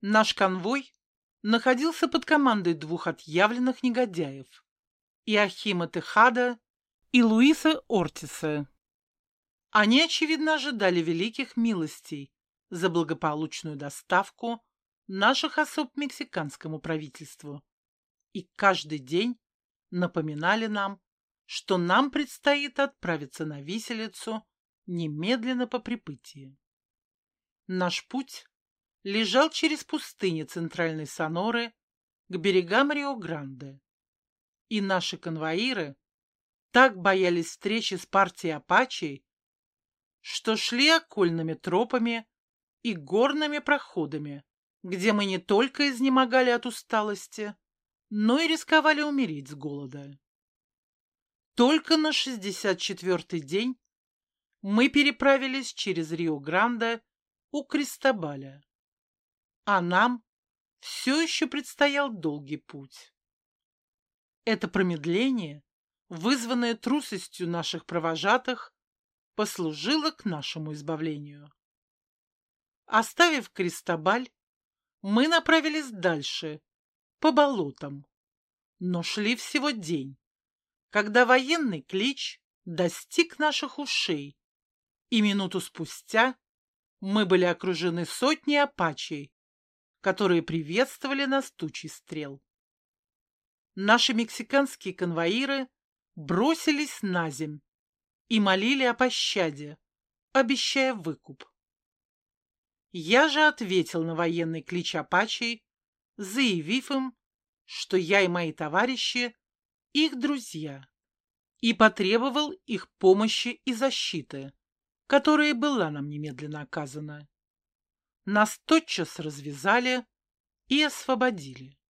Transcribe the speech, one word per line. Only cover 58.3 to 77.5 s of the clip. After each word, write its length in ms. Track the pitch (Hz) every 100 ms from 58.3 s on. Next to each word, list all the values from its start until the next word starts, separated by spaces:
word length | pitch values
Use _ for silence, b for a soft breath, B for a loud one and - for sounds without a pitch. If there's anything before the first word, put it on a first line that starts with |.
| 143 135 139 _ _ _ _ _ _ _ _ _ _
а 160 | - 196
нам 440 | 175 180 233 247 _ _ _ _ _ _
все 400 | - - - 285
еще 240 | 330 - 285
предстоял 640 | 285 269 - 285 285 285
долгий 460 | 214 160 147 139 147
путь. 580 | _ 147 139 - - _ _ _ _ _ _ _ _ _ _ _ _ _
Это 220 | - 220 185
промедление, 960 | 196 185 165 151 175 262 254 165 147 _ _ _ _ _
вызванное 640 | 170 185 277 233 247 240
трусостью 720 | 233 - 285 - 190 - - 175
наших 380 | 170 156 170 -
провожатых, 880 | 170 165 160 180 240 240 247 - _ _ _ _ _ _ -
послужило 720 | 208 - 165 151 165 311 302
к 140 | -
нашему 480 | 214 160 139 - 156
избавлению. 760 | 151 147 160 160 151 147 143 147 _ _ _ _ _ _ _ _ _ _ _ _ _ _
Оставив 640 | 220 226 - 349 302 214
Кристобаль, 800 | - 180 - - 165 160 220 254 _ _ _ _ _ _ _
мы 280 | 196 214 285
направились 640 | 330 330 320 311 302 277
дальше, 680 | 214 180 160 143 - 160 151 _ _ _ _ _ _
по 100 | 311
болотам, 720 | 277 294